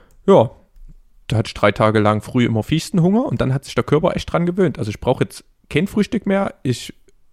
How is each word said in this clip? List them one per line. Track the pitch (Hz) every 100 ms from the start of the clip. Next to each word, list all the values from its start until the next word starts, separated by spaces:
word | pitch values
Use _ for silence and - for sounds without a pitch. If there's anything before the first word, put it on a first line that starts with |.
| _ - -
Ja, | 180 117 - _ - - - _ _ -
da | 110
hatte | -
ich |
drei | - 104
Tage | - 110 107
lang | 104 107
früh | - 127
immer | 117 110
fiesten | - 156 - 190
Hunger | 170 220
und | 269 -
dann | 123
hat | 131
sich | -
der | -
Körper | - 147 175
echt | - -
dran | 170 175
gewöhnt. | 180 170 -
Also | 107
ich | -
brauch | - 127
jetzt | - - - _ -
kein | 147 196
Frühstück | 208 202 196 -
mehr, | 196 196 -
ich | 135 120 - - _ _ _